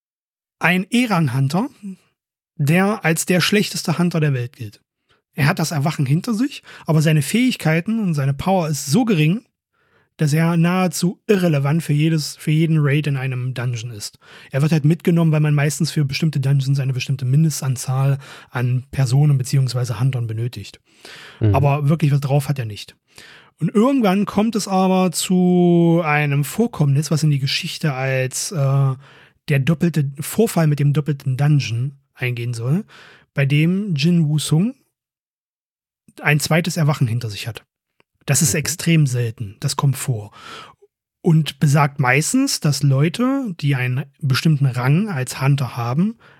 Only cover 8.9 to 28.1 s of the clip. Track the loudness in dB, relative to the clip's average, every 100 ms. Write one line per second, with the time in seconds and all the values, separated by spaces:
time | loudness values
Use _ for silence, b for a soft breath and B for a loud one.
8.9 | 0 2 2 2 0 -6 _ _ _ _
9.9 | _ _ -4 0 2 2 2 2 2 0
10.9 | 0 -2 -2 0 2 4 2 0 -2 0
11.9 | 0 2 0 -2 -6 -2 2 2 2 2
12.9 | 2 0 -4 -4 -6 -6 -4 -6 -6 -8
13.9 | -12 -14 -16 B B B -2 2 2 2
14.9 | 2 2 2 2 2 2 2 0 -2 -2
15.9 | -2 -2 -2 -2 0 0 0 0 0 -2
16.9 | -4 -4 -4 0 2 2 0 -4 -4 -4
17.9 | 0 0 -2 B B B -4 -2 -2 -4
18.9 | -2 0 2 4 2 0 0 0 -2 -4
19.9 | -2 -2 -2 -4 -6 -6 -8 -16 -20 B
20.9 | B B B B B 2 4 4 2 2
21.9 | 2 2 0 2 0 0 -4 -6 -10 -16
22.9 | -20 B B B B B _ -2 2 2
23.9 | 4 2 2 0 0 0 -2 -2 0 2
24.9 | 2 0 -2 0 2 4 4 4 4 4
25.9 | 2 2 0 0 0 -2 -2 -2 0 0
26.9 | 2 0 0 2 0 -2 -4 -6 -6 -6
27.9 | -4 -2